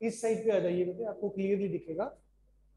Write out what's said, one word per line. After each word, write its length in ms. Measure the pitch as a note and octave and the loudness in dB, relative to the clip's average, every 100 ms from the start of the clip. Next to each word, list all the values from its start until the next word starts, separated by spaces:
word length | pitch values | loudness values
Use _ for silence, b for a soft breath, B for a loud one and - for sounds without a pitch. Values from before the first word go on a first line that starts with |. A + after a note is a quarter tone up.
इस 200 | A3+ A3+ | -4 -2
साइड 220 | A3+ A3 A3 | 0 2 4
पे 60 | |
आ 80 | G3 | 4
जाइए 260 | F3 F3 F3 | 4 2 0
बेटे, 200 | F3+ A3+ | -2 -6
आपको 200 | F#3+ G3+ | -4 -4
क्लियरली 380 | G3 G3 G3 G3 | 0 0 2 0
दिखेगा। 420 | E3 E3 D#3+ A#3+ - _ _ _ _ _ | -2 -4 -4 -4 -6 _ _ _ _ _